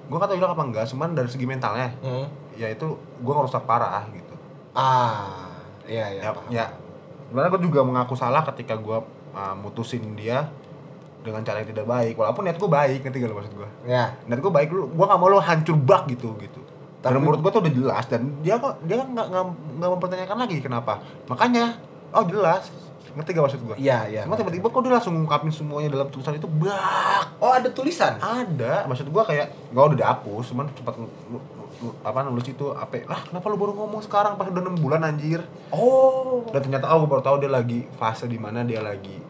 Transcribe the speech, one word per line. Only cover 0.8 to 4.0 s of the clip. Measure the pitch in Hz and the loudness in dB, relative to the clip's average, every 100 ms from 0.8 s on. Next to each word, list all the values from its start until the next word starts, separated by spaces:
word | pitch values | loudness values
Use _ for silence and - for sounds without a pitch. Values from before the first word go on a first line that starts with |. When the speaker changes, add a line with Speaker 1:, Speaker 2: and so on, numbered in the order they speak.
| 117 | -4
Speaker 1:
cuman | 127 165 | -4 -2
dari | 160 120 | -2 -2
segi | 131 127 | -4 -4
mentalnya, | 131 117 110 127 - | -2 -2 -2 -4 -6
Speaker 2:
Hmm. | 135 127 147 - - | -6 -6 -6 -12 -18
Speaker 1:
ya | 113 113 | -8 -6
itu | 110 160 135 - - | -4 -6 -8 -12 -8
gua | 123 147 | 0 0
ngerusak | 127 - | 0 -2
parah | - 113 101 98 | 0 0 0 -4